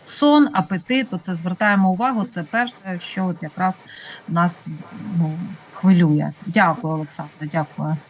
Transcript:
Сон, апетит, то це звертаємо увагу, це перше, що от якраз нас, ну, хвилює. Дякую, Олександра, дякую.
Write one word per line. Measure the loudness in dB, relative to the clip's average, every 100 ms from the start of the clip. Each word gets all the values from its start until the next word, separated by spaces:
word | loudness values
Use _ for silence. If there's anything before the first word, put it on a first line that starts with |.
| -20
Сон, | 0 4 6 4
апетит, | 2 -2 -4 -2 -2 -2
то | -6
це | -6
звертаємо | -6 -4 0 2 4 4
увагу, | 2 0 -2 -4
це | -6 -4
перше, | -2 -4 -6 -10 -10
що | -8 -4 -4
от | -4
якраз | -10 -2 -2 -2 -12 -20 -18 -16 -4
нас, | 0 0 0 -12 -14 -14 -14 -4 -2
ну, | 0 -2 -10 -12 -18
хвилює. | 0 4 6 6 4 0 -6 -4
Дякую, | 2 2 2 -4
Олександра, | -4 -6 -10 -16 -12 -6
дякую. | -4 -4 -6 -4 -4